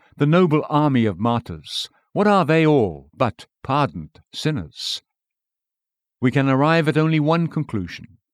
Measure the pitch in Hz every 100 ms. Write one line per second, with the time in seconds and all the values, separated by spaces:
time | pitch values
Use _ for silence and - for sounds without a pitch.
0 | _ - 147 170 180 151 - 147 151 131
1 | 110 87 117 117 - 80 71 - - _
2 | _ - 208 196 147 160 156 151 101 76
3 | 67 - 127 - - _ - 139 139 87
4 | 76 - _ - 151 147 80 - - -
5 | - _ _ _ _ _ _ _ _ _
6 | _ _ 127 131 135 135 151 165 156 147
7 | 156 160 147 165 170 - 143 107 87 -
8 | - _ _